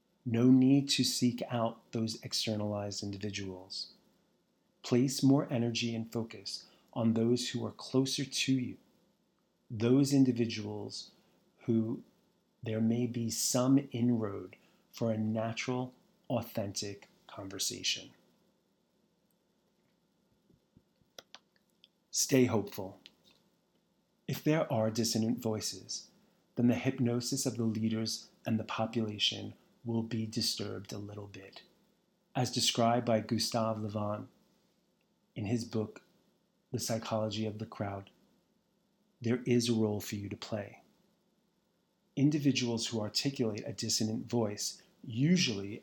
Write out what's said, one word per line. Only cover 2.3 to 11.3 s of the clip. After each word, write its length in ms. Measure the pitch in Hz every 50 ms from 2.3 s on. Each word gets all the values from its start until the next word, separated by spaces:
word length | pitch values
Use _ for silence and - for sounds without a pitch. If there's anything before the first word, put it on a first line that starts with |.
| - - - 117 107 104 104 104 104 101 101 104 98 - 107
individuals. 920 | 101 98 98 104 104 95 98 98 95 92 92 92 95 - - - - - _ _ _ _ _ _ _ _ _ _ _ _ _ _ _ _ _
Place 420 | - - 127 120 131 143 - - -
more 240 | 131 135 143 - -
energy 420 | 143 117 117 120 113 - 120 117 117
and 180 | 113 113 113
focus 540 | - 117 113 - - 98 - - - - - - _ _ _ _ -
on 200 | - 113 113 110
those 360 | 113 113 117 123 120 - -
who 160 | - 120 113
are 60 | 110
closer 540 | - - - - - 131 135 131 - - 139
to 280 | 139 - - - - 131
you, 220 | 131 123 104 95 - _ _ _ _ _ _ _ _ _ _ _ _ _ _ _ _ _ -
those 440 | 120 107 117 117 127 139 143 135 143
individuals 1000 | 139 135 127 113 113 120 113 107 107 104 104 104 104 104 110 - - - - - _ _ _